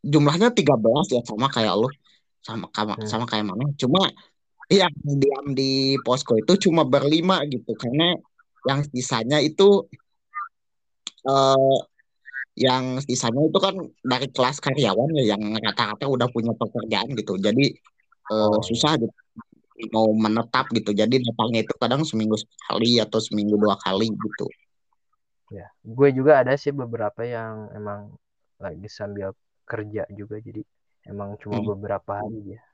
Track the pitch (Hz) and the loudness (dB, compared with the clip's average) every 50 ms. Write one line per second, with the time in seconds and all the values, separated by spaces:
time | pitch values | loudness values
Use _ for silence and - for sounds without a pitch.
0 | - 151 143 156 147 143 151 175 214 240 240 226 156 143 135 113 107 113 120 147 | -2 2 4 4 6 4 4 4 2 4 4 4 4 4 4 4 4 2 2 2
1 | 180 - 131 120 117 - 110 107 127 135 - 120 110 104 90 104 113 - 139 _ | 2 0 0 -2 -2 -4 -4 -2 -2 0 0 0 0 2 2 2 0 0 -2 _
2 | _ _ _ _ _ _ _ _ _ - 113 110 85 - - - 107 107 101 - | _ _ _ _ _ _ _ _ _ -10 -10 -10 -10 -8 -4 -4 -4 -4 -4 -6
3 | 110 107 110 110 120 117 113 107 104 101 92 107 135 147 143 - 135 123 151 190 | -6 -4 -4 -4 -4 -4 -4 -4 -4 -4 -4 -4 -4 -4 -4 -2 0 2 2 2
4 | 190 139 - - - _ _ _ _ _ _ _ - _ 185 196 180 170 143 - | 2 0 -2 -10 -20 _ _ _ _ _ _ _ 0 _ 4 4 4 2 -2 -6
5 | - 143 143 139 135 139 139 135 143 143 135 131 135 135 135 135 135 135 139 131 | -4 -2 0 2 2 2 2 -2 -6 -4 -4 -2 -2 0 0 0 0 0 0 -2
6 | - 120 127 139 - - 120 110 107 - 180 196 - 185 160 165 151 127 135 139 | 0 0 -2 -2 0 0 0 2 4 4 2 4 4 2 4 4 4 4 2 2
7 | 127 147 156 170 165 185 190 165 147 147 131 113 - - 110 - - 117 127 151 | 4 2 2 2 2 2 0 0 0 -4 -6 -8 -6 -8 -8 -6 -6 -4 0 0
8 | 165 175 175 - _ _ _ _ _ _ _ _ - 131 135 143 143 147 - 123 | 0 0 0 -4 _ _ _ _ _ _ _ _ -2 -2 -2 -2 -2 -4 -6 -6
9 | 120 - 131 113 113 123 147 151 - - 104 - 196 202 202 196 - _ - _ | -4 -2 -2 -2 0 2 2 2 2 2 4 6 6 8 6 6 2 _ -16 _
10 | _ _ _ _ _ _ - 1077 1077 - _ _ _ _ _ _ _ _ _ _ | _ _ _ _ _ _ -12 -12 -12 -12 _ _ _ _ _ _ _ _ _ _
11 | _ - _ _ - 135 135 135 135 135 135 135 135 135 135 151 - _ _ _ | _ -20 _ _ -2 2 4 4 6 6 6 6 6 4 4 2 0 _ _ _
12 | _ _ _ _ _ - - - - _ _ - 120 131 123 131 127 131 127 131 | _ _ _ _ _ -16 -14 -14 -14 _ _ 0 2 2 2 2 -2 -4 -4 -6
13 | 139 - 127 - - 117 113 135 156 156 160 - 185 196 190 190 160 - _ _ | -4 -4 -4 -2 -2 -2 0 2 0 2 2 2 0 0 -2 -6 -12 -12 _ _
14 | - 127 127 123 139 131 - - 123 127 139 - - 143 131 147 135 107 - 104 | -4 -2 -2 -2 -2 -4 0 0 0 0 0 -2 -4 -4 0 0 0 2 2 0
15 | 131 156 165 147 127 107 104 104 107 104 110 110 110 107 101 - 117 104 107 104 | 0 0 0 2 2 2 0 0 -2 -4 -4 -2 -2 -2 0 0 -2 -2 -2 -4
16 | 139 139 131 123 120 117 - 120 110 117 110 - 117 101 - 120 107 113 113 98 | -2 -2 0 0 0 -2 -2 -4 -4 -4 -2 -4 -6 -6 -4 -8 -6 -2 -2 -2
17 | 110 135 139 113 101 - 95 95 98 104 110 131 139 117 - _ _ - _ _ | -2 -4 -6 -8 -6 -6 -6 -2 0 0 2 2 2 0 -2 _ _ -20 _ _
18 | _ _ _ _ _ - 107 110 107 107 107 107 110 - 117 117 - 147 160 131 | _ _ _ _ _ -4 -2 0 2 2 2 0 0 -2 -2 0 2 2 2 2
19 | 117 107 _ _ _ _ _ - - _ _ _ _ _ _ - 113 110 110 110 | 0 -4 _ _ _ _ _ -20 -20 _ _ _ _ _ _ -16 -12 -4 0 2
20 | 110 110 110 110 110 107 107 113 117 - - 131 131 - 117 113 - 104 104 98 | 2 4 4 2 2 2 2 0 -2 0 -2 -2 -2 0 -2 -2 -2 0 0 0
21 | 107 113 131 131 127 117 113 - 113 110 113 113 107 - - - 123 117 127 139 | 2 2 2 2 0 -2 -2 -2 -2 0 0 -2 -2 -2 -2 -2 0 0 0 0
22 | - 107 - 110 107 107 107 104 - _ _ - - - - 104 113 117 120 120 | -2 -2 -2 -2 0 0 0 -2 -4 _ _ -14 -8 -6 -2 0 2 2 2 2
23 | - 127 - 113 110 - - 104 104 104 104 104 107 104 98 - - 98 95 98 | 2 0 -2 -4 -2 -2 -4 -2 0 2 2 4 4 2 2 0 -2 -2 0 0
24 | 113 113 104 98 107 104 - - - - - _ _ _ _ _ _ _ _ _ | 0 -2 -4 -6 -8 -10 -8 -8 -10 -10 -10 _ _ _ _ _ _ _ _ _
25 | _ _ _ _ _ _ _ _ _ _ 110 98 85 - _ _ _ 113 113 127 | _ _ _ _ _ _ _ _ _ _ -18 -18 -18 -20 _ _ _ -14 2 4
26 | 139 143 131 131 131 143 151 135 123 123 135 143 - 147 143 139 127 117 117 113 | 4 4 4 4 4 6 6 6 6 2 0 0 -2 -4 -4 -4 -8 -8 -6 -6
27 | 110 104 - - 117 123 120 113 113 110 110 107 107 107 - 107 104 104 104 101 | -6 -6 -6 -6 -8 -6 -6 -8 -8 -8 -10 -12 -14 -14 -14 -12 -10 -10 -10 -10
28 | 101 98 98 - _ _ _ _ _ _ _ _ - 82 80 82 95 104 - - | -14 -18 -20 -20 _ _ _ _ _ _ _ _ -14 -12 -12 -12 -16 -18 -12 -12
29 | 107 104 101 101 98 98 92 _ _ _ _ _ _ - - 110 107 104 104 104 | -12 -10 -8 -8 -8 -10 -10 _ _ _ _ _ _ -10 -10 -8 -8 -8 -8 -8
30 | - - 101 104 101 107 107 107 113 113 110 107 107 _ _ _ _ _ _ _ | -8 -8 -12 -16 -14 -12 -12 -14 -14 -14 -14 -14 -14 _ _ _ _ _ _ _
31 | _ - 104 101 101 101 104 - - 104 107 113 110 107 101 98 104 101 101 95 | _ -16 -12 -12 -10 -12 -12 -14 -10 -6 -6 -4 -4 -4 -6 -6 -6 -6 -6 -6
32 | _ - 101 101 107 107 113 110 101 95 113 113 _ _ | _ -8 -8 -8 -8 -8 -10 -12 -14 -14 -16 -18 _ _